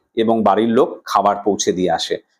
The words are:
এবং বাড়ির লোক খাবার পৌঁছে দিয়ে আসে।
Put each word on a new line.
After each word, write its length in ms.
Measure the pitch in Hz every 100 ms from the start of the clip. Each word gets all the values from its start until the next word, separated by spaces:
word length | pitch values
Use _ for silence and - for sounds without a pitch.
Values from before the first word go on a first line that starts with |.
| _ -
এবং 280 | 113 113
বাড়ির 260 | 104 98 117
লোক 320 | 117 170 - -
খাবার 300 | 104 98 101
পৌঁছে 360 | 104 95 104
দিয়ে 200 | 90 87
আসে। 260 | 80 - 85 _